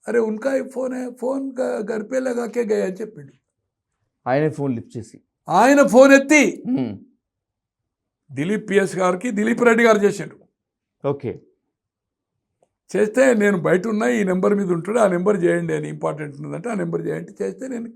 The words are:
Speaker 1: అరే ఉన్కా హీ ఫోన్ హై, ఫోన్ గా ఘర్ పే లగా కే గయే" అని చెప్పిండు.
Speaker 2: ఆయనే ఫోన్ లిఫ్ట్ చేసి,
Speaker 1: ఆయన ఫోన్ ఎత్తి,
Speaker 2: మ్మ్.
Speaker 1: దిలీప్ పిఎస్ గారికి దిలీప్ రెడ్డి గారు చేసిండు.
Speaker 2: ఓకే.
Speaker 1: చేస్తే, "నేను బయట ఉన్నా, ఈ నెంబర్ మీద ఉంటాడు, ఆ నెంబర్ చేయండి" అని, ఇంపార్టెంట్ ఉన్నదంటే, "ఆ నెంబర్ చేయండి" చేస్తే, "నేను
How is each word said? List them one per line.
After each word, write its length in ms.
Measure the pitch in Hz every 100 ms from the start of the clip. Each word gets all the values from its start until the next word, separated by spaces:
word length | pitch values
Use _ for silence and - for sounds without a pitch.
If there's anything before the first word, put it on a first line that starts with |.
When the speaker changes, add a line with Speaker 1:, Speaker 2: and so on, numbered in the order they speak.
| -
Speaker 1:
అరే 120 | 233
ఉన్కా 340 | 220 214 269
హీ 160 | 262 254
ఫోన్ 240 | 240 262
హై, 180 | 254 254
ఫోన్ 420 | 240 247 269 269 240
గా 220 | 247 233
ఘర్ 300 | 208 220 208
పే 80 | 262
లగా 260 | 262 233 233
కే 180 | 240
గయే" 180 | 214 208
అని 120 | 190
చెప్పిండు. 400 | 185 214 151 135 _ _ _ _ _ _ _ _ _ 123
Speaker 2:
ఆయనే 220 | 139 156
ఫోన్ 260 | - 139 113
లిఫ్ట్ 220 | - 120
చేసి, 240 | - - _ _ -
Speaker 1:
ఆయన 380 | 175 254 285 208
ఫోన్ 260 | 233 277
ఎత్తి, 500 | 277 277 302 208 - -
Speaker 2:
మ్మ్. 300 | 262 117 101 - _ _ _ _ _ _ _ _ _ _ _ _
Speaker 1:
దిలీప్ 380 | 135 170 214 214
పిఎస్ 260 | 196 190 180
గారికి 360 | 180 180 247
దిలీప్ 320 | 208 226 233
రెడ్డి 200 | 240 233
గారు 140 | 233 214
చేసిండు. 380 | 202 170 151 - _ _ _ _ _ _ -
Speaker 2:
ఓకే. 340 | 139 120 78 _ _ _ _ _ _ _ _ _ _ _ _ _ _ _ 190
Speaker 1:
చేస్తే, 380 | 214 247 269
"నేను 240 | 220 202 202
బయట 300 | 151 180 226
ఉన్నా, 200 | 214 240
ఈ 160 | 233
నెంబర్ 320 | 185 185 202 202
మీద 160 | 185
ఉంటాడు, 280 | 170 180 233
ఆ 80 | 202
నెంబర్ 360 | 175 190 202
చేయండి" 300 | 170 170 170
అని, 160 | 151 151
ఇంపార్టెంట్ 460 | 151 160 151 147 139
ఉన్నదంటే, 340 | 147 151 233
"ఆ 40 |
నెంబర్ 340 | 202 170 165 165
చేయండి" 360 | 160 180 196
చేస్తే, 240 | 196 190 262
"నేను 260 | 233 233